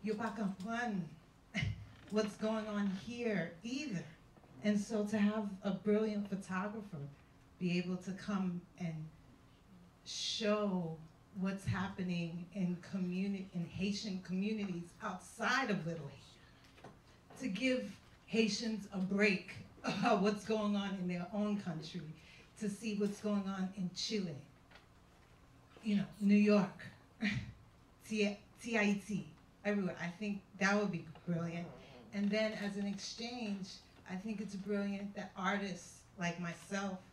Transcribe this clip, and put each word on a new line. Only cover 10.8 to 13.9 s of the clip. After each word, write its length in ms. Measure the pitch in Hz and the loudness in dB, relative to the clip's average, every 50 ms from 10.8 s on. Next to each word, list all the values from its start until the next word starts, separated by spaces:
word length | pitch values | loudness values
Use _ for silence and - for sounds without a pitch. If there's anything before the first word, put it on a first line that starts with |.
| 170 160 160 156 - - - - - - - 202 | 0 -2 -4 -8 -12 -18 -20 -20 -20 -14 -4 -2
what's 260 | 185 190 196 196 - | 0 0 0 -2 -2
happening 800 | - - 180 190 208 202 - 185 180 180 175 170 165 165 175 175 - - | -2 0 0 0 -2 -2 -2 -2 0 0 0 0 -2 -4 -6 -8 -8 -2
in 240 | 202 185 175 180 175 - - - | 0 0 0 0 -2 -4 -6 -2
communi-, 520 | 190 180 180 180 185 196 202 196 190 190 - - | -2 0 0 0 0 0 0 0 -2 -4 -4 -2
in 120 | 180 170 - | -4 -4 -2
Haitian 500 | - - 190 208 | -2 -2 0 0